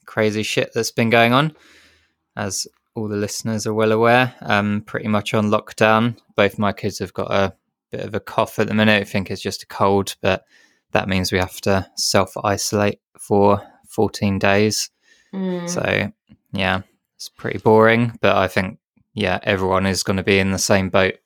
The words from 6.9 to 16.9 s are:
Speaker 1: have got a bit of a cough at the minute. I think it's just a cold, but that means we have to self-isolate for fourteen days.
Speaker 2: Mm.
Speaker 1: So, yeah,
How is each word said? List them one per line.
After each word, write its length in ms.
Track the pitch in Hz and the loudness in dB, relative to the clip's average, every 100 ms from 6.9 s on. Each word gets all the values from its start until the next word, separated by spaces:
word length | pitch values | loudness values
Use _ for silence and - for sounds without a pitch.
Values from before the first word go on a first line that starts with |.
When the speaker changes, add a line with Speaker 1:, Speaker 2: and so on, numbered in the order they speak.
| - | -6
Speaker 1:
have 160 | 95 | -8
got 180 | - - | -8 -2
a 220 | 98 95 - _ _ _ | 0 0 -4 _ _ _
bit 100 | - | -12
of 140 | 98 | -8
a 60 | 104 | -8
cough 380 | - - 107 - | -6 -4 -2 -2
at 100 | 107 | -2
the 60 | |
minute. 260 | 107 107 104 | 2 4 2
I 40 | |
think 260 | 98 104 92 | 0 -4 -6
it's 100 | 98 | -6
just 220 | 98 - | -8 -8
a 40 | - | -12
cold, 480 | - 101 98 98 - | 0 2 2 0 -2
but 240 | 98 92 - _ _ _ _ | -2 -2 -4 _ _ _ _
that 160 | 104 95 | -4 0
means 240 | 95 90 | -2 0
we 60 | 92 | 0
have 240 | 90 - | -2 -4
to 280 | 104 98 95 - | 0 0 -2 -6
self-isolate 1040 | - 101 92 - 104 98 - 107 104 - _ _ | 0 0 0 -2 -2 -2 -2 0 0 -2 _ _
for 440 | - 101 101 101 - _ _ | -2 2 4 2 -2 _ _
fourteen 500 | - 101 - 104 95 | -4 -4 -2 -2 0
days. 520 | 104 101 107 - - _ _ _ _ | 2 4 2 0 -8 _ _ _ _
Speaker 2:
Mm. 340 | 190 185 180 175 | -8 -6 -6 -6
Speaker 1:
So, 420 | 175 - 101 101 - _ - _ | -4 -2 -2 -2 -8 _ -20 _
yeah, 300 | 98 95 95 - | -4 -2 -2 -6